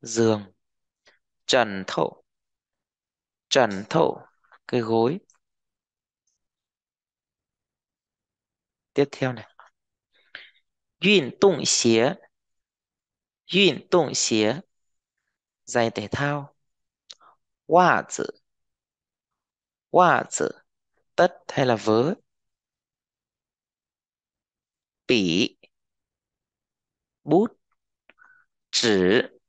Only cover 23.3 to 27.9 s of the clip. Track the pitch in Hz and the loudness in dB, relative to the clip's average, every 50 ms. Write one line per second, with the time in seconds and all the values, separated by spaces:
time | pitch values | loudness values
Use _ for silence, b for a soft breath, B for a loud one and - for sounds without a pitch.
23.3 | _ _ _ _ _ _ _ _ _ _ _ _ _ _ _ _ _ _ _ _ | _ _ _ _ _ _ _ _ _ _ _ _ _ _ _ _ _ _ _ _
24.3 | _ _ _ _ _ _ _ _ _ _ _ _ _ _ _ _ 131 117 98 87 | _ _ _ _ _ _ _ _ _ _ _ _ _ _ _ _ 0 0 2 0
25.3 | 80 90 - - - _ _ _ _ _ _ _ _ _ _ _ _ _ _ _ | 0 0 -2 -2 -6 _ _ _ _ _ _ _ _ _ _ _ _ _ _ _
26.3 | _ _ _ _ _ _ _ _ _ _ _ _ _ _ _ _ _ _ _ 147 | _ _ _ _ _ _ _ _ _ _ _ _ _ _ _ _ _ _ _ 0
27.3 | 151 175 214 247 - _ _ _ _ _ _ _ | 2 2 2 0 -4 _ _ _ _ _ _ _